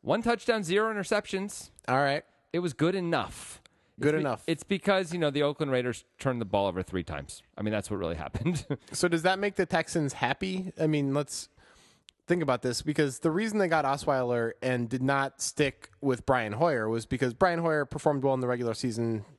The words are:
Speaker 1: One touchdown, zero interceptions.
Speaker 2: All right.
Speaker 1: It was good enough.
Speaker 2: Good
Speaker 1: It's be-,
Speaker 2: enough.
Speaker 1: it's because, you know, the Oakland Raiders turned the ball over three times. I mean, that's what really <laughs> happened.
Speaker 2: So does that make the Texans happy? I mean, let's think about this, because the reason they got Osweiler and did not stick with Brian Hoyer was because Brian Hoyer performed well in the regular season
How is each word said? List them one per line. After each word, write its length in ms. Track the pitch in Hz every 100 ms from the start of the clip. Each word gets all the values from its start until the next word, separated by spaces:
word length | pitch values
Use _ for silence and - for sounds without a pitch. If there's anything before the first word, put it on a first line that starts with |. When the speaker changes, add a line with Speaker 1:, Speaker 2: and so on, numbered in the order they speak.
Speaker 1:
One 200 | - 180
touchdown, 400 | 233 233 - 220
zero 300 | 170 190 220
interceptions. 760 | 214 185 208 - 190 202 - - _ -
Speaker 2:
All 80 | 127
right. 260 | 139 143 - _ _
Speaker 1:
It 80 | 170
was 140 | 180
good 200 | 131 160
enough. 680 | 190 175 156 87 - - - - _ _ -
Speaker 2:
Good 100 | 139
Speaker 1:
It's 40 | 151
be-, 20 |
Speaker 2:
enough. 220 | 147 110 -
Speaker 1:
it's 160 | 160
because, 500 | - 196 - 190 180
you 60 | 175
know, 120 | 151
the 120 | 139
Oakland 300 | 143 147 147
Raiders 320 | 127 123 117 - _
turned 200 | 135 123
the 40 |
ball 220 | 104 101 98
over 160 | 87
three 200 | 92 92
times. 400 | 85 73 71 - _ -
I 40 |
mean, 100 | 107
that's 180 | 107 -
what 60 | 104
really 160 | 82
<laughs> 100 | 82 71
happened. 380 | - 143 165 - 139 -
Speaker 2:
So 160 | - 180
does 140 | 170
that 160 | 170 190
make 180 | 202 196
the 100 | 180
Texans 460 | 175 160 170 143
happy? 600 | - 123 139 190 185 185 -
I 60 | 156
mean, 260 | 151 139
let's 340 | 139 143 - - _ - - _ _ - _ -
think 160 | 180
about 200 | 147 123
this, 200 | 127 120
because 380 | 156 147 147 127
the 100 | 165
reason 280 | 160 220 208
they 100 | 190
got 160 | 160
Osweiler 680 | 139 139 - 139 123 120 117 -
and 280 | 127 123 117
did 140 | 131
not 380 | 131 139 139 _
stick 500 | - - 143 - - _
with 260 | 139 123 -
Brian 260 | 131 110
Hoyer 360 | 104 170 131 110
was 180 | 113 113
because 280 | 127 127
Brian 260 | 113 185 170
Hoyer 240 | 165 156
performed 380 | 143 151 156 143
well 120 | 135
in 60 | 131
the 80 | 127
regular 260 | 123 120
season 500 | 110 127 113 117 110 104